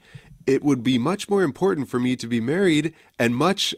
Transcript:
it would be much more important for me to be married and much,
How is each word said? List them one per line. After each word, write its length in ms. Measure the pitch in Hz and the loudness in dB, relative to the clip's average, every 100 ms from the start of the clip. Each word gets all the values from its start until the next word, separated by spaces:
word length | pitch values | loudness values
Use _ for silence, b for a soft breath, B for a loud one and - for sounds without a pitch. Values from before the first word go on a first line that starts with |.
| B B B B - | B B B B 0
it 160 | 135 | 0
would 220 | 147 135 | 2 0
be 120 | 117 127 | 2 0
much 320 | 135 202 - | 0 -4 -2
more 140 | 202 | 0
important 460 | 170 - 190 170 127 | 0 0 0 0 -2
for 100 | 127 | -2
me 160 | 127 | -2
to 140 | 127 117 | -2 -2
be 120 | 120 | -2
married 540 | 113 170 196 151 156 b b - | -2 0 2 2 0 b b -2
and 160 | 120 | 0
much, 400 | 120 165 196 - | 2 0 0 -4